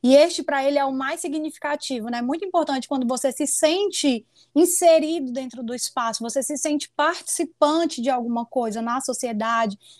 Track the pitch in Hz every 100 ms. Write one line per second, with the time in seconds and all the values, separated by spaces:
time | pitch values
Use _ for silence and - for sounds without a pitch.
0 | 247 277 339 339 - 277 269 285 269 262
1 | 269 330 339 311 311 - 294 294 - 254
2 | 220 240 240 320 381 359 302 269 - 277
3 | 240 247 269 240 294 - 302 349 403 349
4 | 294 233 - _ _ 285 339 - 349 320
5 | 302 330 262 247 262 226 226 247 - -
6 | 233 220 233 269 247 294 311 294 - -
7 | 302 349 - - 339 _ 294 320 330 285
8 | 240 254 233 233 233 262 226 214 226 247
9 | - 247 247 214 226 226 220 196 -